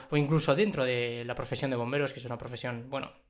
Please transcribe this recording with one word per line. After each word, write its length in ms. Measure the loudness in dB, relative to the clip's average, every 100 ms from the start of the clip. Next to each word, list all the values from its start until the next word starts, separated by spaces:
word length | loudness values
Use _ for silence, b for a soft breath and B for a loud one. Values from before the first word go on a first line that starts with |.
| B
o 80 | 2
incluso 380 | 4 4 4 4
dentro 280 | 4 2
de 400 | 2 2 0 -4 -6
la 100 | -4
profesión 340 | -4 -2 0
de 80 | 0
bomberos, 340 | 0 0 0
que 80 | -2
es 60 | -8
una 120 | -8
profesión, 500 | -8 -6 -6 -6 -6
bueno, 220 | -6 -6 -14